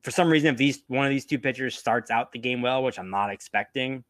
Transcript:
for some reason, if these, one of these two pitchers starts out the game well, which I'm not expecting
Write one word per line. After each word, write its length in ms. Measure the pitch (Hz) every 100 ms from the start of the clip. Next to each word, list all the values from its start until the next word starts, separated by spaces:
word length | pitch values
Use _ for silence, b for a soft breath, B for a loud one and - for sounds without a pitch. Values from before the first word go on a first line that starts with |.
for 100 | -
some 180 | 156 170
reason, 220 | 156 151
if 40 | 123
these, 260 | 139 135 _
one 180 | 131 139
of 40 |
these 160 | 139 -
two 140 | 139
pitchers 380 | 135 120 127 -
starts 340 | - 117 113
out 200 | 113 127
the 80 | 120
game 220 | 123 123
well, 220 | 123 131
which 160 | 131 113
I'm 100 | 92
not 200 | 95 104
expecting 760 | 196 - - - 135 131 131